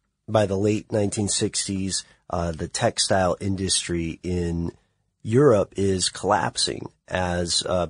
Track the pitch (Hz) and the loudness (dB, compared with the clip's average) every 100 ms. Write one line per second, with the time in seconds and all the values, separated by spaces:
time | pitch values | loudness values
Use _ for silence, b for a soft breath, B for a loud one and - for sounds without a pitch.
0 | _ _ - 107 104 98 104 107 - 113 | _ _ 0 2 4 2 2 0 0 0
1 | 101 101 101 - 104 - - 98 95 87 | 0 0 -2 0 -2 -2 -4 -4 -4 -6
2 | - b b 90 85 80 85 - 117 - | -8 b b -4 -4 -4 -6 -2 -2 0
3 | - 98 92 - 101 95 95 - - 87 | 0 2 2 0 -2 -2 0 -2 -2 -4
4 | 82 76 87 90 85 85 85 - _ _ | -4 -6 -4 -2 -2 -2 -4 -8 _ _
5 | _ _ - 117 147 107 90 - 98 95 | _ _ 0 4 6 6 2 0 0 2
6 | 90 - 92 98 65 - - - - _ | -2 -2 0 2 0 -2 -4 -4 -10 _
7 | - 92 90 87 87 - - 90 85 | -6 -2 0 0 0 -2 0 0 -2